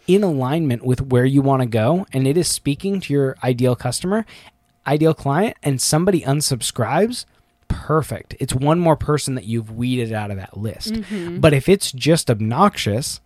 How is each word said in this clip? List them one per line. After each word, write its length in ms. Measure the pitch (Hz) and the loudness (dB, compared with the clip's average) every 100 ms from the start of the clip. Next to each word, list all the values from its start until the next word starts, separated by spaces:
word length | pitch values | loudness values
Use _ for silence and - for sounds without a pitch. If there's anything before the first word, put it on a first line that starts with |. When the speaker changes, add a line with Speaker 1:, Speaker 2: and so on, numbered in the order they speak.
| - | 2
Speaker 1:
in 160 | 190 | 4
alignment 600 | 202 143 151 170 156 120 | 4 0 0 0 0 0
with 160 | 127 127 | 0 0
where 240 | 139 127 | 2 2
you 160 | 127 139 | 4 4
wanna 260 | 135 135 123 | 4 2 2
go 380 | 110 110 175 190 | 2 2 0 -2
and 140 | 131 135 | 0 2
it 100 | 156 | 2
is 120 | 165 | 0
speaking 500 | - - 143 196 196 | -2 -2 -2 -2 -4
to 140 | - | 0
your 240 | 143 135 - | 0 0 0
ideal 320 | 127 123 123 120 | -2 2 2 0
customer, 500 | 123 - 180 214 220 - - _ _ _ - | -2 -4 -2 -2 -2 -12 -20 _ _ _ -2
ideal 260 | 151 160 | 2 2
client, 420 | 156 139 143 220 - | 2 0 0 0 -2
and 180 | 143 131 | -2 -2
somebody 420 | - 156 180 180 | 0 0 2 0
unsubscribes, 1040 | 127 143 143 127 - - 113 147 214 247 - _ _ _ - | 0 -2 -2 -2 -4 -4 -2 0 0 -2 -14 _ _ _ -8
perfect. 680 | - - 156 - 110 - - | -8 -2 -2 -2 -8 -12 -8
It's 140 | 127 | -4
one 260 | 127 143 165 | 0 2 2
more 160 | 170 147 | 4 2
person 400 | - 151 - 127 | 0 -2 -2 -6
that 80 | |
you've 260 | 95 117 107 | -4 -6 -6
weeded 420 | 110 123 127 113 | -4 -2 -2 -2
out 200 | 110 104 | -4 -6
of 40 | 98 | -8
that 200 | 92 95 | -10 -8
list. 380 | 107 - 220 | -8 -8 -6
Speaker 2:
Mm-hmm. 440 | 220 196 208 170 175 | -6 -6 -8 -6 2
Speaker 1:
But 140 | 160 | 4
if 160 | 143 - | 4 4
it's 240 | 196 - | 2 0
just 360 | 127 123 165 - | -2 2 2 2
obnoxious 920 | 110 110 123 202 - - 104 147 - | 0 0 2 2 2 -2 -2 -4 -10